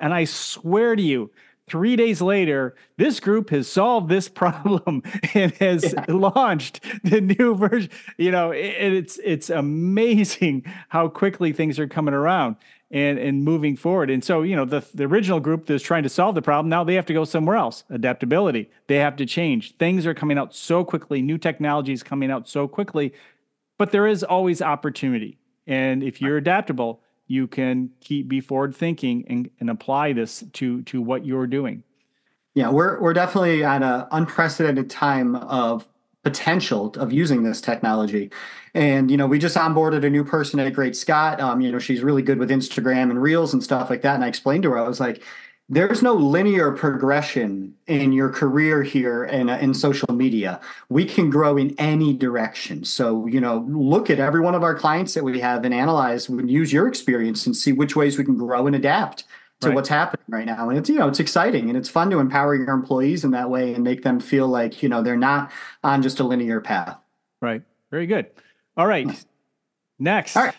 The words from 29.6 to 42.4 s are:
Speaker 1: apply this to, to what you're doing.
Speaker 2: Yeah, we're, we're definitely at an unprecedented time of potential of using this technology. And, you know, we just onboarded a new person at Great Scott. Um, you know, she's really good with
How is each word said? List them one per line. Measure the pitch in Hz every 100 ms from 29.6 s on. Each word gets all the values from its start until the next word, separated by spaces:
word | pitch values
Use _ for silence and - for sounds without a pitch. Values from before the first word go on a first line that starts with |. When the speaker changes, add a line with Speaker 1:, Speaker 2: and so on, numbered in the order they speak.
| 117
Speaker 1:
apply | 110 - 135 151
this | 123 110 - -
to, | - 127 123
to | 123 127
what | 117 127
you're | 139 131 127
doing. | 135 131 104 - _ _ _ _ _ _
Speaker 2:
Yeah, | - 117
we're, | 139 180 180
we're | 175
definitely | 165 180 196 175 156
at | 147 139
an | 131 123 -
unprecedented | 160 160 - 165 143 160 135 135
time | - 143 135 123 123
of | - 135 117 117 - _ _ _
potential | - 139 - 175 - 110 104 -
of | 127
using | 131 165 131
this | 113 107
technology. | - 117 117 110 107 104 101 - - - -
And, | - 147 139 131
you | 143
know, | 139
we | 147
just | 165 170
onboarded | 165 156 156 151
a | 143
new | 143
person | 143 160 143 147
at | 135
Great | 135 131 123
Scott. | - 151 156 147
Um, | 135 123
you | 127
know, | 120
she's | - 127
really | 131 139
good | 135
with | 131